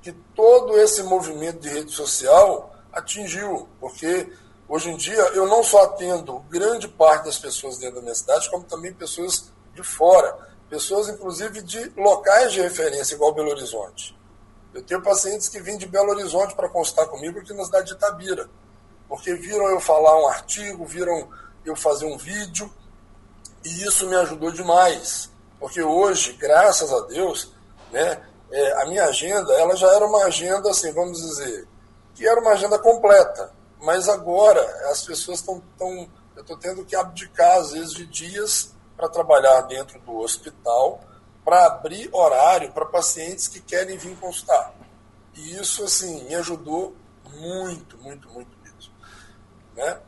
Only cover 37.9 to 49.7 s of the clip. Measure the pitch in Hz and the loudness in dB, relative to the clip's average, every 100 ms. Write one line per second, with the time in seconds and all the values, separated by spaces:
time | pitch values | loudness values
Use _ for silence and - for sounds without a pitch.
37.9 | - 165 - 165 202 214 - - - _ | -12 -12 -14 -12 -8 -4 -4 -4 -14 _
38.9 | _ 165 170 165 147 135 131 127 131 135 | _ -6 -4 4 6 8 6 4 -10 -12
39.9 | 131 - 113 117 - - _ - 120 131 | -16 -14 -10 -6 -8 -10 _ -2 0 0
40.9 | - - _ _ _ - 175 170 - 156 | -2 -20 _ _ _ 2 6 6 4 -12
41.9 | 185 233 185 165 127 151 180 - - 156 | -12 -8 0 2 4 4 4 -2 -8 -4
42.9 | 175 165 - 160 190 - 185 - 180 190 | -2 -2 -6 -10 -10 -10 -12 -8 -6 -6
43.9 | 190 170 180 185 175 - 160 - - - | -10 -14 -14 -14 -14 0 0 0 -16 -20
44.9 | _ _ _ _ 165 156 180 196 - 196 | _ _ _ _ -20 -18 -10 -8 -6 -4
45.9 | - 185 160 127 165 165 165 139 160 190 | -6 -6 -12 -8 -8 -8 -10 -8 -8 -8
46.9 | - _ _ _ 143 165 185 185 170 - | -12 _ _ _ -18 -12 -10 -12 -14 -20
47.9 | 117 127 143 135 120 123 _ - _ - | -20 -20 -20 _ -20 -20 _ -20 _ -20
48.9 | _ - - - _ _ _ _ | _ -20 -20 -20 _ _ _ _